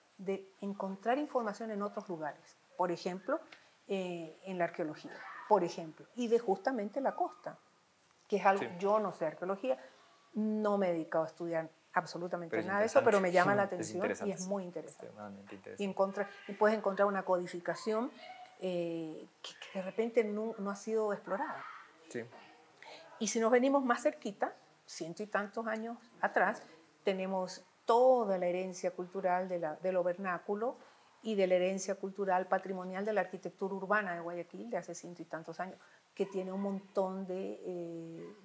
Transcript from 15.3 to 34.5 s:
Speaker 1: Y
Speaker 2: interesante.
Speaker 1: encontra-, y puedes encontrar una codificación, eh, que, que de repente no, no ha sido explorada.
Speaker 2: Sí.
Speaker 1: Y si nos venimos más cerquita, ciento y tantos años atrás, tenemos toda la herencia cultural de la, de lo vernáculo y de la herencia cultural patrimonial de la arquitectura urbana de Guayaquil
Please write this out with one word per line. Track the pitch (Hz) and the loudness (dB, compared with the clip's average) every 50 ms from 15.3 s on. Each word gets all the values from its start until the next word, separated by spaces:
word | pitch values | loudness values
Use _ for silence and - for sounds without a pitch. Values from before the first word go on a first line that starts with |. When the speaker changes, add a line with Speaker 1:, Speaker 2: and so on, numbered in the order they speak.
| 98 101 101 - 101 | -12 -14 -14 -16 -16
Speaker 1:
Y | 98 | -14
Speaker 2:
interesante. | - 101 - - 202 | -14 -14 -6 -4 -4
Speaker 1:
encontra-, | 196 190 - 190 196 196 208 196 - - - - - | -2 2 2 2 2 2 -2 -4 -4 -6 -12 -10 -10
y | 202 | 2
puedes | - 214 208 220 | 6 6 6 6
encontrar | 214 196 202 196 196 202 | 6 2 0 4 4 4
una | 202 196 190 185 | 4 4 2 2
codificación, | 185 185 175 180 175 - 175 - 170 165 - - 226 214 220 240 294 - - - - - - - - - - | 4 2 2 2 -2 -6 -4 -4 -4 -4 -2 -2 0 0 0 0 -2 -6 -10 -16 -16 -14 -16 -16 -18 -12 -6
eh, | - 185 180 175 170 170 165 165 165 156 156 151 - - _ _ | -4 -2 0 0 -2 -2 -2 -4 -4 -6 -8 -10 -14 -16 _ _
que, | - - - - - - | -16 -16 -14 -14 -16 -8
que | - 196 | -8 -6
de | 185 | -6
repente | 190 - - 220 233 226 254 220 | -4 -2 -2 -2 2 4 2 2
no, | 208 208 214 220 226 - - | 2 0 -2 -4 -4 -4 -4
no | 196 202 | -4 -4
ha | 196 | -4
sido | 196 - 220 220 220 220 208 | -4 -4 -2 0 0 2 0
explorada. | 202 202 - 185 185 214 294 302 - - - - - - - - - - - - | 0 -2 -2 -4 -2 -2 -2 -4 -6 -8 -10 -12 -14 -14 -18 -20 -20 -20 -18 -10
Speaker 2:
Sí. | - 120 113 120 - - - - - - - - - - - - - - - - - - | -8 -8 -8 -8 -14 -18 -20 -20 -20 -20 -20 -20 -20 -20 -18 -18 -18 -18 -18 -20 -6 -4
Speaker 1:
Y | 226 196 | -2 0
si | - 233 | 2 2
nos | 226 220 | 6 6
venimos | 254 247 247 277 269 277 262 | 6 8 8 6 6 4 4
más | 240 240 240 | 4 2 4
cerquita, | - 302 302 - - 226 202 - - 381 - - - - - - - | 2 0 0 0 -8 -8 -2 -2 -4 -4 -4 -10 -20 -20 -20 -20 -18
ciento | - - - 165 165 170 - | -14 -10 -8 -8 -8 -6 -8
y | 214 | -8
tantos | 208 - 202 202 202 - 226 226 220 | -2 -2 -2 -2 -2 -6 -6 -4 -4
años | 220 220 220 233 240 226 - - - - | -4 -4 -4 -8 -10 -12 -16 -20 -6 -2
atrás, | - 202 - 233 185 196 233 - - - - - - - - _ - | -2 0 4 4 4 4 2 -2 -8 -16 -20 -20 -20 -20 -20 _ 0
tenemos | 208 190 190 190 190 190 185 185 180 - - - - _ _ _ | 0 0 0 -2 -2 0 -2 -2 -2 -6 -12 -16 -20 _ _ _
toda | - 233 240 254 262 254 247 226 196 190 180 | 6 6 8 10 8 8 8 6 2 2 2
la | 180 | 2
herencia | 180 175 180 190 185 175 - - 180 | 2 2 0 -2 -4 -4 -2 -4 -4
cultural | 175 - 180 175 - 196 185 180 175 180 185 185 | -2 -2 -8 -6 -6 -2 2 2 2 2 2 -2
de | 180 175 | -2 -2
la, | 165 151 156 | -2 -2 -4
de | - - 185 | -2 -2 2
lo | 185 180 | 2 2
vernáculo | 175 180 175 185 196 185 175 170 - - 202 208 226 262 277 - - - - - - - - - | 2 2 0 0 -2 -2 -2 -2 -2 -4 -2 0 0 -2 -4 -6 -14 -20 -20 -20 -20 -20 -20 -10
y | - 220 214 | -4 -2 2
de | 196 190 | 2 4
la | 185 185 | 6 6
herencia | 180 180 190 196 196 - - 190 | 6 6 4 2 0 -2 -4 -4
cultural | - - 196 190 - 202 190 180 185 185 185 | -4 -4 -8 -4 -2 0 2 2 2 4 2
patrimonial | 190 185 - 185 196 185 180 185 185 190 202 | 0 0 0 -2 -6 -4 -6 -6 -4 -2 -2
de | 220 | 0
la | 214 196 | 2 2
arquitectura | 180 - - 180 - 175 - - 196 185 196 | 0 0 -4 -8 -8 -10 -6 -4 -4 -4 -2
urbana | 190 190 180 208 208 202 180 175 | -4 0 2 2 2 2 0 -4
de | 170 | -4
Guayaquil | 165 170 175 175 165 - | -6 -6 -6 -6 -8 -8